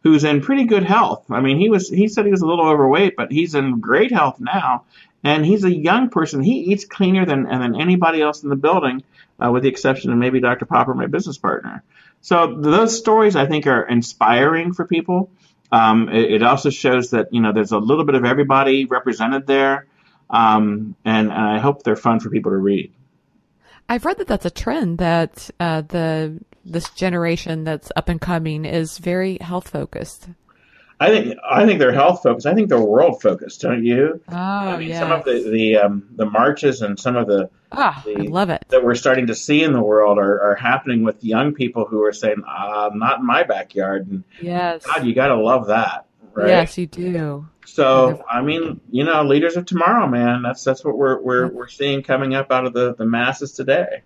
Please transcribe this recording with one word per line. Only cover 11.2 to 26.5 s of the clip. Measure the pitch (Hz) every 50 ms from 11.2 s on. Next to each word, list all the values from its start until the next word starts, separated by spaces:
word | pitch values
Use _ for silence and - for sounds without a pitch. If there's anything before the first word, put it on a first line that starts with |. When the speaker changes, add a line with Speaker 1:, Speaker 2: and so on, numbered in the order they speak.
| - - 135 -
Speaker 1:
partner. | - 95 67 - - - 52 - _ _ _ _ _ _ _ _
So | _ - - 170 165 160 165 151
those | 147 151 156 202 226 220 226
stories, | - - 220 214 220 220 208 185
I | 147 139
think, | 143 156 151 143
are | 143 131 117 87 -
inspiring | 120 120 117 - - _ 113 110 120 123 135 151 165 165 170 180 180
for | - 170
people. | - 175 165 165 - 180 180 190 - _ _ _ _ _ _ _ _
Um, | - 117 113 113 110 113 113 -
it, | - 110 117 - 104
it | 107
also | 113 120 139 139 - 147
shows | 131 - - 135 127 127 120 120
that, | - 113 104 -
you | - 120
know, | 113 107
there's | 101 110 104 101
a | 113 104
little | 104 113 143 156 156
bit | 147 139
of | 131 120
everybody | 123 127 143 143 135 135 135 139 135 135 139 135
represented | 123 127 123 - 127 113 104 113 117 135 135 135
there. | 139 139 139 135 135 135 143 - _ _ _ _ _ _ _ _ _
Um, | - 113 113 110 107 107 107 104 104 104 110 107 95 _ _
and, | 113 113 110 110 107
and |
I | 78 92 110 107 107 107
hope | 120 143 143 139
they're | - 117 107
fun | - - 120 117 113
for | - 107
people | - 113 - 98
to | 98 98
read. | 95 101 101 90 71 - _ _ _ _ _ _ _ _ _ _ _ _ _ _ _ _ _ _ _ -
Speaker 2:
I've | 233 247 -
read | 320 381 -
that | 381
that's | - 220 196 -
a | 175
trend, | - - - 233 254 320 254 170 170 165
that, | 180 165 170 170 165 160 _ - - - - _
uh, | 175 170 160 156
the, | 151 156 - 175 165 160 160 156 156 156 156 165 - _